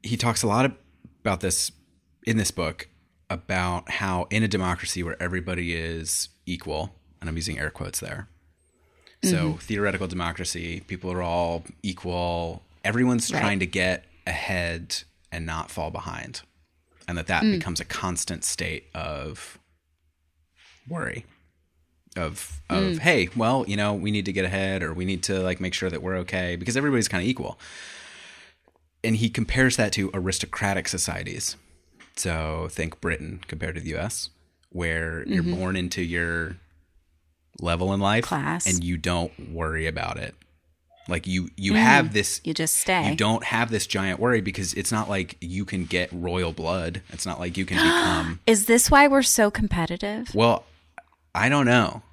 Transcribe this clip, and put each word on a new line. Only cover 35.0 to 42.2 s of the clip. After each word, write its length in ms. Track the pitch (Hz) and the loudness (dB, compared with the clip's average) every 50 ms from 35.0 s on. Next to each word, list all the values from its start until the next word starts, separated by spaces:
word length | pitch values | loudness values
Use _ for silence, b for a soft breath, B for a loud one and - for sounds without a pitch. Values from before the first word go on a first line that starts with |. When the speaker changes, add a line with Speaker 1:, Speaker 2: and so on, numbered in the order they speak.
| 82 80 82 80 - - | -2 -2 -4 -6 -2 0
Speaker 1:
you're 140 | - 92 | 0 0
Speaker 2:
Mm-hmm. 120 | 82 87 87 | 2 0 -2
Speaker 1:
born 220 | 92 92 92 92 | -2 -2 -2 0
into 260 | 92 90 90 - 98 | 0 -2 -2 -2 -2
your 540 | 90 82 85 87 85 85 85 85 82 82 85 - - _ _ _ _ _ _ _ _ _ _ _ _ _ _ _ _ _ _ - | -2 -2 0 -2 0 0 0 -2 -2 -4 -8 -12 -16 _ _ _ _ _ _ _ _ _ _ _ _ _ _ _ _ _ _ -4
level 320 | - 85 85 85 90 95 | 0 0 2 2 2 2
in 80 | 98 98 | 2 2
life 240 | 98 101 104 117 117 | 4 4 4 2 2
Speaker 2:
Class. 420 | - - 143 139 - 82 - - | 0 -2 -2 0 -2 -2 0 2
Speaker 1:
and 160 | - - 90 | 2 2 2
you 140 | 87 87 87 | 2 0 -2
don't 560 | 80 85 90 87 85 85 85 - - - - | 0 0 0 0 0 0 -2 -6 -12 -12 -10
worry 340 | 82 82 82 80 80 80 80 | -4 -2 -2 -2 0 0 -2
about 300 | 80 80 85 85 85 - - | -2 -2 -2 -4 -4 -4 -6
it. 160 | - - - _ - _ _ _ _ _ _ _ _ _ - _ - - | -8 -10 -12 _ -20 _ _ _ _ _ _ _ _ _ -20 _ -6 -4
Like, 180 | 90 87 - | -4 -2 0
you, 240 | 95 92 90 90 - - | 0 0 0 0 -2 -6
you 180 | - 95 98 101 | -2 0 4 6
Speaker 2:
Mm. 80 | 110 | 8
Speaker 1:
have 300 | 113 123 135 147 - 156 104 | 8 10 8 8 6 4 2
this, 260 | 104 | 0